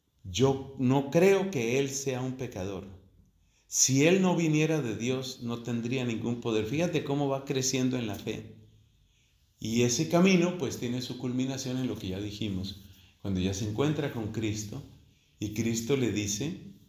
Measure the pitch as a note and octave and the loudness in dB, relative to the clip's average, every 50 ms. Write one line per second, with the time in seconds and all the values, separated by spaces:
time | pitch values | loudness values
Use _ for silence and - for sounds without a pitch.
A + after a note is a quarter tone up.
0 | _ _ _ _ _ F#2+ F#2 F2+ B2 C3+ C3+ C3+ - - - - C3 B2 A#2+ C#3+ | _ _ _ _ _ -10 0 2 4 4 4 2 -2 -10 -6 0 2 4 4 4
1 | C3+ - - E3+ F3 G3 G3 F#3+ F3+ G3 - C#3 A#2 A2+ A#2+ C3+ C#3 C3+ C3 - | 2 4 4 6 6 8 6 6 2 0 -2 -2 0 2 2 2 2 0 -2 -4
2 | - C3+ B2+ B2 B2+ C3 B2+ B2+ C3 A#2 - G#2 F#2 G2 G2 F#2 - G2 - - | -4 -2 -2 -2 -2 -4 -4 -6 -8 -8 -6 -6 -6 -6 -6 -8 -10 -12 -16 -20
3 | - _ _ _ _ _ _ _ _ _ _ _ _ _ - - - - C3 C3+ | -20 _ _ _ _ _ _ _ _ _ _ _ _ _ 0 2 2 4 4 6
4 | C#3+ E3 F3+ G3 F#3+ F#3 F3 E3 E3+ D#3+ D3+ D3+ D#3 D#3 D#3+ D#3 C3+ A#2 G#2+ F#2 | 6 6 6 6 4 4 4 4 2 4 4 4 4 4 2 0 0 -2 -4 -2
5 | A2 B2 B2+ C3 C3 - - - B2+ A#2 A#2 A#2 A#2 - A#2+ A#2 A2+ A#2+ B2+ C3 | -2 -2 -2 -2 -4 -8 -10 -10 -6 -6 -6 -6 -4 -4 -4 -2 -2 -2 -2 -2
6 | B2+ A#2+ A2+ G#2+ A2 A#2 A#2+ A#2+ - A#2 A2 A2 G#2+ A2 C3 D3+ E3+ F3 D#3+ D3+ | -2 -2 -2 -2 -2 -4 -4 -4 -2 0 0 0 0 0 0 0 0 0 0 -2
7 | D3 D3 C#3+ C#3+ C#3+ C#3 C3+ C3+ C3+ - C#3+ C3 C3 C3 - C3 B2+ B2+ B2 B2+ | -2 0 -2 0 0 0 -2 -2 -2 -2 -2 0 0 0 0 0 0 0 0 0
8 | A#2+ A2 G2 - - - G#2+ G#2+ A2 - - - - - _ _ _ _ _ _ | -4 -4 -6 -6 -6 -6 -6 -6 -8 -12 -18 -20 -20 -20 _ _ _ _ _ _
9 | _ _ _ _ _ _ _ _ _ _ _ _ - A2 A2 A#2 A#2+ A#2+ B2 - | _ _ _ _ _ _ _ _ _ _ _ _ -4 0 2 4 4 4 4 2
10 | D#3+ D#3 - E3+ F3+ G3 F#3+ F3 E3+ F3 - - C#3 A#2 G#2+ - B2 A#2+ A#2+ B2+ | 0 2 4 6 6 8 6 6 4 4 0 -2 -4 -4 -4 -4 -4 -4 -4 -4
11 | B2 - B2 - - B2+ B2 B2+ B2+ C3 C3+ C3 - B2+ B2+ C3 C3 B2 G#2 - | -4 -6 -8 -6 -6 -4 -2 -2 -2 -2 -2 -6 -6 -6 -4 -2 -2 -4 -4 -4
12 | - F#2+ F#2 F#2+ G#2 G#2+ G2 - A2 G#2 F#2+ F#2 F#2 G2 - - - - - - | -6 -6 -6 -6 -6 -8 -6 -6 -4 -4 -4 -4 -4 -6 -10 -12 -16 -20 -20 -20
13 | - - _ _ _ G#2 G2 F#2 F2+ F#2+ G2+ F#2+ A2+ G#2+ A2 A2+ C#3 D3+ D#3 D3 | -20 -20 _ _ _ -4 -2 0 0 0 0 -2 -4 -4 -2 0 0 0 0 0
14 | D3 C3+ - A#2+ A2 G2+ - A2 A2 G#2+ G#2 G#2+ G#2 - - C3+ - - - - | -2 -4 -4 -4 -6 -4 -4 -4 -2 -2 -4 -4 -6 -8 -10 -12 -12 -14 -20 -20
15 | - _ _ _ _ _ _ _ G#2+ G#2 - - A2+ A2+ A#2 A2+ - - C#3+ C3+ | -20 _ _ _ _ _ _ _ -8 -6 -2 -2 0 0 0 -2 0 0 2 2
16 | B2 A2 G2 G#2 G#2 G2 - - C#3 D3+ F#3 - - - - - - | 2 2 2 0 -2 -2 -2 -4 -4 -6 -6 -8 -12 -18 -20 -20 -20